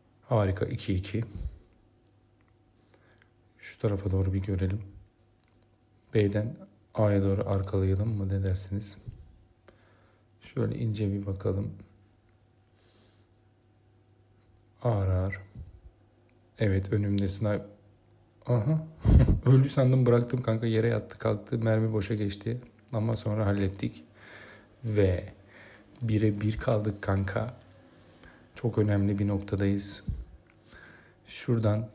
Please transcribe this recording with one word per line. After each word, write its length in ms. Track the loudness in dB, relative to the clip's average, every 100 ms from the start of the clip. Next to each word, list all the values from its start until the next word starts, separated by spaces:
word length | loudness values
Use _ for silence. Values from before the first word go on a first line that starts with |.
| _ _ -2
Harika. 360 | 0 2 0 -4
İki 280 | -4 -2
iki. 300 | -2 -2 -6 -6 -8 -10 -12 -20 _ _ _ _ _ _ _ _ _ _ _ _ -20 _ _ _ _ _ -20
Şu 220 | -20 -4
tarafa 320 | -2 0 0
doğru 220 | 0 0
bir 100 | 0
görelim. 380 | -2 -2 -2 -4 -8 -18 -20 _ _ _ _ _ _ _ _ _ _
B'den 420 | 2 2 0 -4 -8 -18 _ _
A'ya 300 | 0 2 2
doğru 260 | 2 0 0
arkalayalım 600 | -2 0 0 2 0 0
mı? 200 | -2 -2
Ne 140 | -2
dersiniz? 540 | 0 -2 -4 -8 -8 -14 -16 -18 -20 -20 _ _ -20 -20 _ _ _ _ _ _
Şöyle 340 | -8 -4 -2 -2
ince 380 | -4 -2 -2
bir 120 | -2 -6
bakalım. 480 | -4 -2 -2 -4 -10 -18 _ _ _ _ _ _ _ _ _ _ _ _ _ _ _ _ _ _ _ _ _ _ _ _ _ _ _ _ -6
Ağır 240 | -2 0 2
ağır. 320 | 0 0 -6 -14 -18 -18 -20 -20 _ _ _ _ _ _ -2
Evet, 340 | 0 2 0
önümde 340 | 0 0 0 -2
sniper. 340 | -2 -2 -4 -6 -20 _ _ _ _ _ _ -2
Aha. 420 | 0 2 -2 -4 -2 6 8
<laughs> 300 | 8 4 6
Öldü 240 | 6 6
sandım, 360 | 4 4 6 6
bıraktım 360 | 4 2 -2
kanka. 260 | -2 0 0
Yere 200 | 2 2
yattı 300 | 0 -4 -4
kalktı. 400 | -2 -2 -4 -2
Mermi 360 | 2 2 2
boşa 220 | 0 -2 -2
geçti. 460 | -4 -4 -6 -8 -10 -20 -8
Ama 240 | -4 -2 -2
sonra 280 | -2 0 0
hallettik. 580 | 2 0 -2 -8 -8 -20 -20 -20 -20 -20 -20 -20 -12
Ve 500 | -2 2 2 2 -6 -16 -20 -20 -20 -20 -20 -8
bire 400 | -2 2 2 0
bir 160 | -2 -2
kaldık 440 | -2 -2 -2 -4
kanka. 560 | -2 -2 -2 -4 -6 -10 -20 -20 -20 -20 -20 -20 -20 -20 -20 -6
Çok 220 | -2 0
önemli 420 | 2 2 2 0
bir 80 | 0
noktadayız. 760 | -2 -2 0 0 0 -2 -6 -6 -8 -10 -18 -20 -20 -20 -20 -20 -20 -20 _ -18
Şuradan 640 | -8 -2 0 2 0 -4